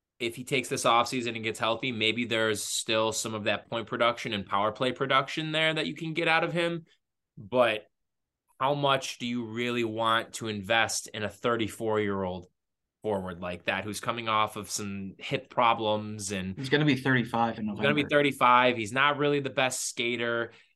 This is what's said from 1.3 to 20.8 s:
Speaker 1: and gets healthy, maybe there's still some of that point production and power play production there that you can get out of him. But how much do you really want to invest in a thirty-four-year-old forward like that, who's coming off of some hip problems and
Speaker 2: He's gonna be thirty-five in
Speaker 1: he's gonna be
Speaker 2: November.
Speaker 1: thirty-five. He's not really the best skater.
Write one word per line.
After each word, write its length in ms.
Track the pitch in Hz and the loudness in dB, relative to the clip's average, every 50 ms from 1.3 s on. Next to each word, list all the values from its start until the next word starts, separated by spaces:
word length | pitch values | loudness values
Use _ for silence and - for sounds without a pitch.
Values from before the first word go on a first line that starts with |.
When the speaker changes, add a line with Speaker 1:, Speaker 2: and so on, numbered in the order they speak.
| 113 | -6
Speaker 1:
and 80 | 113 110 | -4 -4
gets 140 | 113 107 - | -4 -2 0
healthy, 340 | 117 113 113 - - 131 | 0 0 0 0 -2 -4
maybe 340 | 120 110 110 110 113 120 120 | -2 0 2 2 2 0 -2
there's 380 | 110 117 113 110 110 110 104 - | 0 0 2 2 2 0 -2 -4
still 480 | - - - - - 113 110 110 113 | -4 -6 -6 -2 0 2 2 2 2
some 220 | 107 - - 113 110 | 0 -2 -4 -4 -6
of 120 | 107 101 | -4 -2
that 220 | 110 104 101 - - | -2 -2 -2 -4 -6
point 180 | 120 117 110 - | -6 -6 -6 -6
production 460 | 123 117 117 117 117 - - - 110 | 0 2 2 2 2 0 -4 -4 -4
and 120 | 101 95 | -4 -4
power 260 | - - 98 101 110 | -2 0 2 2 0
play 200 | 110 - 135 127 | 0 0 -2 -2
production 600 | 123 - 139 131 135 135 143 143 - - 156 160 | 0 -2 0 2 2 2 2 2 -4 -6 -6 -4
there 220 | 156 156 160 160 160 | -2 0 0 2 0
that 140 | 156 151 165 | 0 -2 -4
you 80 | 156 | -6
can 180 | - 170 160 156 | -6 -8 -6 -4
get 140 | 160 165 165 | -2 0 2
out 160 | 160 165 170 | 2 2 2
of 100 | 165 156 | 0 0
him. 320 | 175 170 170 170 170 170 - _ _ _ _ _ _ _ _ _ - | -2 -2 -2 -2 -6 -8 -14 _ _ _ _ _ _ _ _ _ -20
But 480 | 110 95 117 127 123 117 107 107 - _ _ _ _ _ _ _ _ _ _ _ _ _ _ - | -10 -2 2 4 4 4 2 0 -6 _ _ _ _ _ _ _ _ _ _ _ _ _ _ -2
how 160 | 131 135 147 | -2 0 0
much 420 | 147 139 139 135 131 131 - - - | 2 2 2 2 2 0 -4 -8 -6
do 80 | 127 | -6
you 200 | 120 120 123 117 | -4 -4 -4 -6
really 380 | 110 110 113 120 120 120 120 120 | -6 -4 -4 -2 -2 0 0 -2
want 500 | 113 107 110 113 113 113 113 110 - - | -2 -2 0 2 4 4 2 2 -2 -8
to 140 | - 117 110 | -8 -6 -6
invest 640 | 107 104 101 92 113 113 110 104 - - - - | -6 -4 0 2 4 4 4 2 0 -4 -8 -8
in 120 | - 110 107 | -8 -6 -6
a 60 | 101 | -6
thirty-four-year-old 1160 | - - - 123 117 113 110 101 - - 117 110 107 107 107 101 101 98 95 90 90 92 85 - _ _ _ _ _ _ _ _ _ _ | -6 -4 0 0 0 0 0 -4 -4 -4 -2 0 0 0 0 0 0 -2 -2 -4 -4 -6 -10 -14 _ _ _ _ _ _ _ _ _ _
forward 400 | - 107 104 95 92 92 90 85 | -4 -2 -2 -2 -4 -6 -8 -8
like 240 | 90 90 90 90 - | -8 -8 -8 -4 -4
that, 180 | - 104 95 95 | -2 -2 -2 -2
who's 160 | 104 104 95 | -4 -8 -4
coming 300 | - 123 117 120 117 113 | -4 -4 -4 -4 -2 0
off 280 | 110 107 107 104 - 110 | 2 2 2 0 -2 -6
of 120 | 101 - | -8 -6
some 460 | - - 107 101 98 98 95 98 - - | -6 -6 -6 -6 -6 -8 -8 -10 -12 -12
hip 320 | - - 139 131 - - | -6 -4 -4 -4 -4 -4
problems 840 | - - 123 117 117 113 113 107 107 107 107 107 107 107 101 95 | 0 2 4 4 4 4 2 0 0 0 -2 -6 -8 -8 -6 -6
and 240 | 101 95 92 95 95 | -4 -4 -4 -6 -6
Speaker 2:
He's 140 | - 135 131 | -6 -2 0
gonna 160 | 147 147 151 | 2 2 4
be 100 | 147 131 | 4 2
thirty-five 600 | 131 - 135 131 127 113 - - 117 117 117 113 - | 2 2 2 2 2 2 0 0 0 0 0 0 -4
in 80 | 107 | -6
Speaker 1:
he's 100 | 107 104 | -6 -4
gonna 200 | - 135 139 147 | 0 2 2 2
be 80 | 147 139 | 2 2
Speaker 2:
November. 60 | - | 2
Speaker 1:
thirty-five. 680 | 151 147 147 143 135 - - 123 123 123 127 127 123 117 | 4 4 4 4 2 4 6 8 8 8 8 6 4 2
He's 160 | 110 98 113 | -2 -2 0
not 240 | 135 139 147 147 135 | 2 2 2 2 2
really 220 | 147 147 147 143 | 2 2 2 2
the 100 | 135 131 | 0 -2
best 400 | 107 139 131 127 127 - - - | 0 0 0 0 0 -2 -6 -6
skater. 640 | - - 120 117 120 117 120 117 117 117 117 113 - - - _ _ _ | -4 -4 -2 -2 -2 -2 -2 -2 -2 -2 -4 -6 -8 -16 -20 _ _ _